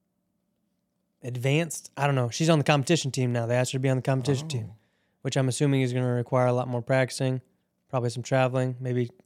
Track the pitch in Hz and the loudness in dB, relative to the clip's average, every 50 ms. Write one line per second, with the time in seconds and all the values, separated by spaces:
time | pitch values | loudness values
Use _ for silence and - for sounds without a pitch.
0 | _ _ _ _ _ _ _ _ _ _ _ _ _ _ _ _ _ _ _ _ | _ _ _ _ _ _ _ _ _ _ _ _ _ _ _ _ _ _ _ _
1 | _ _ _ _ - 127 123 123 117 135 139 156 170 156 - - - - - - | _ _ _ _ -12 -10 -8 -4 0 0 2 2 0 -2 -6 -10 -14 -14 -6 -2
2 | 139 143 139 131 123 117 113 - 160 156 170 151 135 - 151 143 131 - 170 151 | 0 0 2 2 0 -2 -2 0 2 4 4 4 4 4 2 2 2 2 0 0
3 | - 139 120 135 127 123 120 120 117 113 120 123 127 - - 131 131 135 131 131 | 0 -2 -2 -2 0 0 0 -2 0 0 0 0 0 0 -2 -2 0 0 0 0
4 | - - 135 131 123 143 139 127 147 160 143 120 107 110 - - _ _ _ _ | 0 0 0 0 0 0 0 -2 -2 -4 -6 -6 -6 -8 -12 -18 _ _ _ _
5 | _ _ _ _ - 135 - 139 131 131 120 - 151 143 139 135 131 123 123 127 | _ _ _ _ -8 -4 -2 0 0 0 0 0 0 2 2 2 2 0 0 0
6 | 127 123 123 123 120 - - 127 127 123 123 123 127 127 123 120 113 - 135 131 | 0 0 0 -2 -2 0 2 2 4 4 2 0 -2 -2 -4 -6 -2 0 2 2
7 | 131 120 - - 139 131 131 127 - _ _ _ _ _ _ _ _ _ - 131 | 2 2 0 -2 -2 -2 -2 -2 -6 _ _ _ _ _ _ _ _ _ -4 -2
8 | 120 123 113 123 117 - 139 131 131 127 123 131 127 127 127 123 127 123 123 123 | -2 -2 -4 -6 -4 0 2 2 2 2 2 0 -2 -2 -4 -6 -6 -4 -2 -2
9 | 123 120 - - _ | -2 -2 -6 -12 _